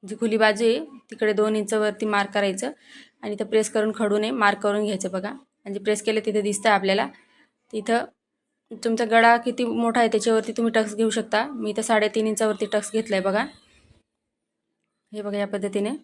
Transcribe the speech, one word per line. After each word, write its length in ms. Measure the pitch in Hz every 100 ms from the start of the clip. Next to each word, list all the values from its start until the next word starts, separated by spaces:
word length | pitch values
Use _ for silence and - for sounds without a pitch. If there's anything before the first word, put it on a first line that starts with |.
| 190
जी 80 | 214
खुली 220 | 226 214
बाजू 280 | 220 208 233
आहे, 200 | 247 311
तिकडे 480 | 262 _ 220 214
दोन 220 | 208 214 214
इंचवरती 500 | 202 220 214 208 214
मार्क 260 | 202 196
करायचं 400 | 202 202 190 247 302 - - - _
आणि 120 | 214
इथं 120 | 208 214
प्रेस 240 | 220 214
करून 220 | 220 214 208
खडूने 360 | 214 208 214
मार्क 280 | 262 202 202
करून 240 | 208 208
घ्यायचं. 260 | 208 190 190
बघा, 200 | 185 196
म्हणजे 480 | 269 _ _ 202 202
प्रेस 240 | 196 214
केलं, 160 | - 220 214
तिथे 160 | 208
दिसतंय 300 | 208 202 233
आपल्याला. 360 | 202 190 196 277 - _ _ _ _ _
तिथं 340 | 220 208 233 - _ _ _ _ _ _ 226
तुमचा 220 | 233 226 226
गळा 320 | 226 233 233
किती 280 | 240 247 240
मोठा 340 | 226 233 233
आहे, 100 | 226
त्याच्यावरती 420 | 220 220 220 220
तुम्ही 220 | 220 233
टक्स 220 | 226 214 214
घेऊ 140 | 220
शकता. 380 | 220 220 214 269
मी 220 | 262 214
इथं 120 | 214
साडेतीन 460 | 220 220 208 220 220
इंचावरती 380 | 208 220 208 208
टक्स 260 | 214 208
घेतलाय 300 | 220 220 196
बघा. 240 | 185 202 277 - _ _ _ _ _ _ _ _ _ _ _ _ _ _ _
हे 80 | 214
बघा, 160 | 208 202
या 100 | 202
पद्धतीने. 440 | 202 196 202 208 294